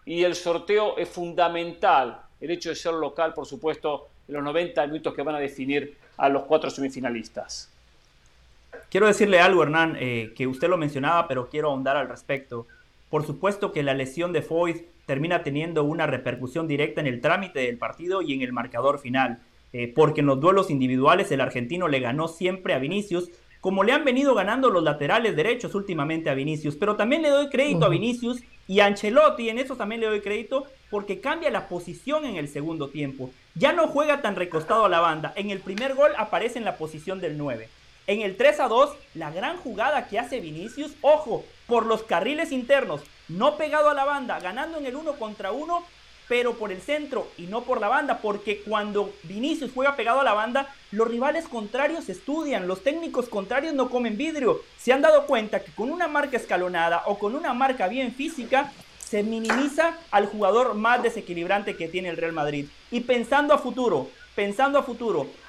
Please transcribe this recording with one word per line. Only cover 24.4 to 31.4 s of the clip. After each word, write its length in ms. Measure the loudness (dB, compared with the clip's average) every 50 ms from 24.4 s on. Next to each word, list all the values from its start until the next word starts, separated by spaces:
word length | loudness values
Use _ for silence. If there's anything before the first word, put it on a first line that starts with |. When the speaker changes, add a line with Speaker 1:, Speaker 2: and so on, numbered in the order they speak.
| 2 2 0 4 4 4
Speaker 2:
los 120 | 4 4 2
laterales 520 | 2 0 0 0 2 2 4 2 2 2
derechos 380 | 2 2 2 0 -2 -4 -4 -4
últimamente 560 | -6 -4 -4 -4 -4 -2 -2 -2 -2 -2 -2
a 40 | -2
Vinicius. 420 | 0 -2 -2 -4 -4 -4 -6 -4
Pero 200 | -2 -2 0 0
también 260 | 0 2 2 2 2 2
le 80 | 4
doy 180 | 4 4 2 2
crédito 360 | 0 0 2 2 2 4 4
a 40 | 4
Speaker 3:
Ujú. 100 | 4 2
Speaker 2:
Vinicius 440 | 0 -2 -2 -2 -4 -4 -4 -6 -8 -16 -20 -20 -10
y 140 | 0 4 6
a 60 | 6
Ancelotti, 600 | 6 4 2 -2 4 6 6 6 6 4 2 -2 -4
en 100 | -2 -2
eso 180 | -4 -4 -4
también 240 | -6 -6 -6 -4 -2
le 60 | -2
doy 140 | -2 -2 -2
crédito, 460 | -2 -4 -4 -4 -4 -4 -4 -4 -4 -6 -14 -20 _ _
porque 300 | -6 -6 -4 -4 -8 -4
cambia 300 | -2 -4 -4 0